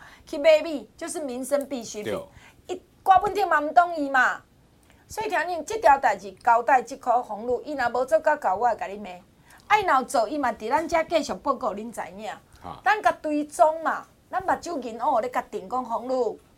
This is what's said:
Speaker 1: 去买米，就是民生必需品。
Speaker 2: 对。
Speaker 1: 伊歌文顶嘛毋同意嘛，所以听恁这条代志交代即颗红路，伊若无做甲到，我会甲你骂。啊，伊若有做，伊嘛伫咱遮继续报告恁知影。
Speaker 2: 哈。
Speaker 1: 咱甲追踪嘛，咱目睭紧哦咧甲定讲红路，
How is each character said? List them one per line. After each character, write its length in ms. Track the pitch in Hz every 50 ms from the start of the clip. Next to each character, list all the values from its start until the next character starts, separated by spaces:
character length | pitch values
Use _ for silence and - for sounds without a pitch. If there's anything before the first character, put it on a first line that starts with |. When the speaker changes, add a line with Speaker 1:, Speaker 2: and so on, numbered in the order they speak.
| - - - - -
Speaker 1:
去 140 | - - 302
买 240 | 285 320 311 302 302
米， 260 | 339 302 254 208 - _
就 120 | - 320 330
是 120 | - 359
民 240 | 302 269 240 247 262
生 220 | 254 285 285 269
必 160 | 277 285 247 220
需 200 | - - 214 208
品。 100 | 156 104 - - - - - - - - _ _
Speaker 2:
对。 100 | - 359
Speaker 1:
伊 60 | - - _ _ _ -
歌 100 | - 381 370 392
文 120 | 415 381
顶 140 | 403 392 349
嘛 120 | 320 294
毋 80 | 294 302 302
同 220 | 349 349 349 339
意 120 | 320 285 269
嘛， 320 | 269 262 247 208 175 - - _ _ _ _ _ _ _ _ _ _ _ _ -
所 160 | - - 427
以 40 | 427
听 80 | 359 311
恁 240 | 311 349 359 320 294
这 140 | - 453 440
条 200 | - 311 277 269
代 180 | - 240 202
志 140 | 190 190 196 190
交 300 | - - 240 233 233 240
代 180 | 302 277 254
即 160 | 240 240 269
颗 240 | 254 - 254 226 247
红 240 | 247 - 214 196 226
路， 160 | 247 247 226 -
伊 80 | 277 302
若 160 | 269 240 240
无 140 | 233 247 262
做 120 | 262 320 311
甲 160 | 311 311 302
到， 180 | 294 - 202 185
我 140 | 202 240 240
会 80 | 214
甲 100 | - 180
你 100 | 170 196 208
骂。 120 | 208 185 180 180 - _ _ _ _ _ - - -
啊， 120 | - 403 427
伊 60 | 392
若 100 | 349 294
有 60 | 262 247
做， 240 | 247 - 254 220 202
伊 100 | 302 294
嘛 140 | 277 240 226
伫 160 | - 214 226
咱 200 | 269 311 330 311
遮 140 | 339 320 320
继 180 | 320 339 311 -
续 120 | - 196
报 180 | 185 - 294 262
告 200 | - 262 220 190
恁 160 | 208 220 240
知 100 | - 220 175 - 180
影。 140 | 196 220 196 170 - _ _ _ - -
Speaker 2:
哈。 180 | 90 - - -
Speaker 1:
咱 180 | 370 427 427 392
甲 80 | 349 330 -
追 240 | - 311 302 294 294
踪 380 | 294 - - 339 311 311 330 320
嘛， 240 | 285 226 - - - _ _ _ -
咱 100 | 302 370
目 80 | 381 349 294
睭 280 | - - 320 349 285
紧 200 | 233 247 214 233
哦 200 | 233 302 269 165
咧 80 | - 247
甲 120 | - 254 240
定 260 | - - 202 180 185
讲 160 | 247 254 247
红 220 | 226 226 208 233
路， 320 | 254 262 262 240 208 180 - _ _ _